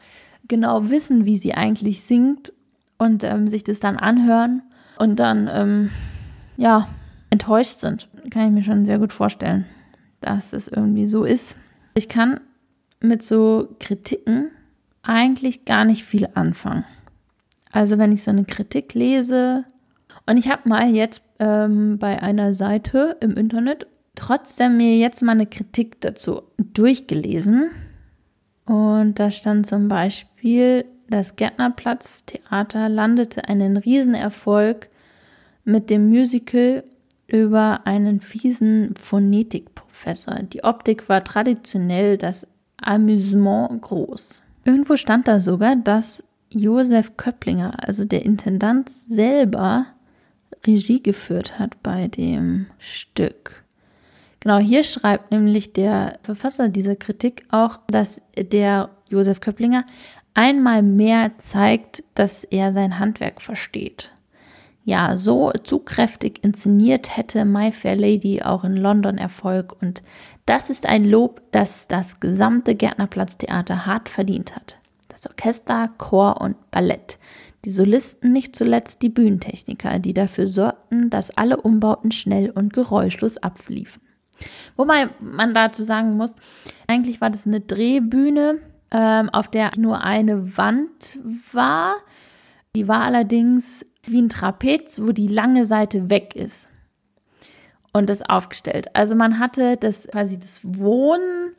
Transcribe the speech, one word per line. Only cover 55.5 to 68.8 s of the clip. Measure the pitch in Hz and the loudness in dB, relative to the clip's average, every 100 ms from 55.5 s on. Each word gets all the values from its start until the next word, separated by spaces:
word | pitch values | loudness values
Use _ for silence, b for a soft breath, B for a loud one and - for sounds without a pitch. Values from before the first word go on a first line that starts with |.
| 208 208 | 2 -2
der | - 196 196 196 - | -2 0 0 -4 -8
Verfasser | - 208 269 277 240 | -12 -8 -6 -2 0
dieser | 196 196 202 | 0 -2 -4
Kritik | - 208 240 240 - | -6 -4 -4 -6 -2
auch, | 220 226 - - | 0 0 -2 -2
dass | 214 202 - - - | 0 0 -4 -12 -8
der | 190 208 202 196 190 - _ | -2 0 2 0 -2 -10 _
Josef | 196 196 190 | 0 0 0
Köpplinger | - 202 233 254 254 B B B B - | -4 -2 0 0 -2 B B B B 2
einmal | 240 277 254 226 | 4 4 4 4
mehr | 202 196 220 226 220 220 | 4 4 4 4 0 -4
zeigt, | - 202 202 220 - - - | -6 0 2 2 -2 -18 -8
dass | - 202 - | -2 -2 -2
er | - 190 196 | -6 -2 0
sein | 196 196 180 | 0 -2 -2
Handwerk | 208 214 - - | -4 -4 -8 -10
versteht. | - 226 - 214 202 - - _ _ b b b b b - | -12 -12 -10 -10 -10 -12 -18 _ _ b b b b b -4
Ja, | 190 175 185 | 0 0 0
so | 196 247 294 - | 2 2 2 -2
zugkräftig | - 180 - - 226 - 214 - | -4 -4 -2 0 -2 -2 -8 -2
inszeniert | 202 208 202 202 226 262 262 - | -2 0 2 4 4 2 -2 -8
hätte | 226 220 | -4 -2
My | 208 202 214 | 0 0 0
Fair | 220 196 196 | -2 -4 0
Lady | 208 208 196 196 | 2 2 0 -2
auch | - 185 | -2 -2
in | 185 | -2
London | 190 | 0